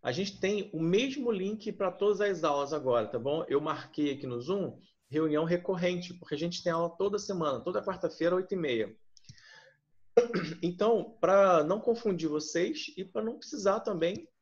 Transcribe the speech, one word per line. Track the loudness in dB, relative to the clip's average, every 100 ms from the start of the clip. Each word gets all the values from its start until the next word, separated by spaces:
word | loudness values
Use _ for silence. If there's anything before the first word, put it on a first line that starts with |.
A | -4
gente | -2 -4 -2
tem | -2 0 -2
o | -2
mesmo | 2 2 2 -2 -2
link | -2 -2 -4 -8
pra | -2 -2
todas | 2 2 2
as | 2 2
aulas | 2 2 0
agora, | -2 2 2 2
tá | -2
bom? | -2 -2 2
Eu | 0
marquei | 0 -4 -6 -2 -2
aqui | -2 -6
no | -6
Zoom | -4 -2 -2 -8 -20 _ _
reunião | 0 2 2
recorrente, | 2 0 0 -2 0 -2 -6
porque | -14 -8
a | -4
gente | -4 -2
tem | -2
aula | 0 0
toda | 0 -2 0
semana, | -2 -2 0 0
toda | -2 -4
quarta-feira, | -4 -4 -4 0 2
oito | 2 0
e | -2
meia. | 0 0 -2 -6 -20 -20 -20 -20 -20 -20 -20 _ _ _ 2 4 4 -2 -4 -4
Então, | -4 0 2 2 0 0
pra | 4 6 8 6
não | 4 0
confundir | 0 0 0 -2 -2
vocês | -2 -2 -2 0 -2 -8 -10
e |
pra | -8 -6
não | -6 -8
precisar | -12 -2 0 0
também | -2 -2 -2 -2 -10 _